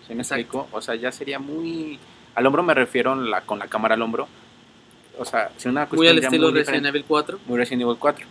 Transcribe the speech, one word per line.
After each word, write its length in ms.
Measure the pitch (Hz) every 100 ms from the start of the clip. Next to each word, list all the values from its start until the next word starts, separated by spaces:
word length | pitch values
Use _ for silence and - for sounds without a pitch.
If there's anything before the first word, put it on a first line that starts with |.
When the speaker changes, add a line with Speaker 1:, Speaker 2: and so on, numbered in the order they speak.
| -
Speaker 1:
¿Sí 80 |
me 80 | 117
Speaker 2:
Exacto. 180 | 123 135
Speaker 1:
explico? 260 | 117 131 -
O 80 | 107
sea, 140 | 113
ya 160 | 117 123
sería 260 | - 139 139
muy, 600 | 139 156 165 165 156 139 - - -
al 120 | - 131
hombro 160 | 147
me 120 | 175
refiero 380 | 143 120 123 123
en 160 | 135 120
la, 100 | 98
con 160 | - 104
la 80 | 98
cámara 260 | 107 110
al 80 | 113
hombro. 260 | 117 117 139 - - - - - _ - - -
O 60 |
sea, 260 | 120 117 104 -
si 120 | 127
una 140 | 135
Speaker 2:
Muy 60 | 143
Speaker 1:
cuestión 280 | 160 165 160
Speaker 2:
al 40 |
Speaker 1:
ya 60 | 131
Speaker 2:
estilo 180 | 160 160
Speaker 1:
muy 40 |
Speaker 2:
Resident 120 | 151 147 139
Speaker 1:
diferente. 40 | 143 147
Speaker 2:
Evil 60 | 143
cuatro. 320 | 151 151 190 -
Speaker 1:
Muy 120 | 120
Resident 240 | 123 127
Evil 140 | 120 117
cuatro. 280 | 147 147 -